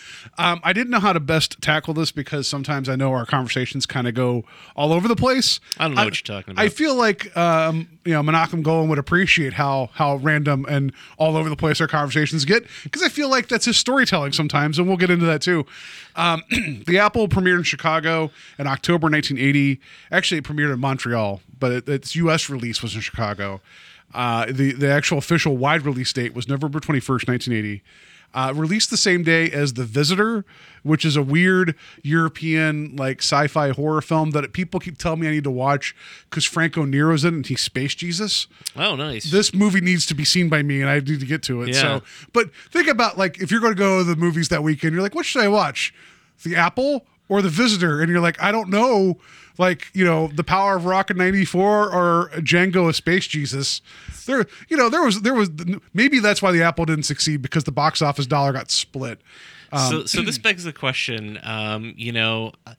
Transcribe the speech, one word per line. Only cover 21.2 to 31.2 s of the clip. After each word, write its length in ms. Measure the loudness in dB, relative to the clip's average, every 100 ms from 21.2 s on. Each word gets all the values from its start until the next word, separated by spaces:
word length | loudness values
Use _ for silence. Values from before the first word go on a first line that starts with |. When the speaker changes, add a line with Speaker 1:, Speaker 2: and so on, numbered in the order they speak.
| -2 -4 -12 -4
Speaker 1:
but 140 | -2
it, 160 | -2 -2
its 280 | -6 -4 -2
U 140 | 0
S 180 | 0 -2
release 320 | -6 -6 -6
was 120 | -6
in 80 | -8
Chicago. 580 | -8 -4 -4 -4 -8 -10 _ -20 -20 -20 _
Uh, 320 | -4 -2 0 -2
the, 220 | 0 0
the 180 | 2 2
actual 280 | 2 2 -2
official 380 | 0 0 0 0
wide 260 | 0 0
release 280 | 0 -4 -4
date 220 | -4 -4
was 140 | -4 -4
November 320 | -4 -2 -4
twenty-first, 480 | -2 -2 0 -2 0
nineteen 240 | -2 -2
eighty. 280 | -4 -4 -8 -14 -20 -20 -20 _
Uh, 180 | -4 -2
released 360 | -2 -2 0 0
the 60 | 0
same 240 | 2 2
day 280 | 4 2 2
as 240 | 0 -2
The 100 | -2
Visitor, 600 | -4 0 0 2 0 0 -6 -14 -20 -10
which 240 | 0 0 2
is 100 |
a 60 | 0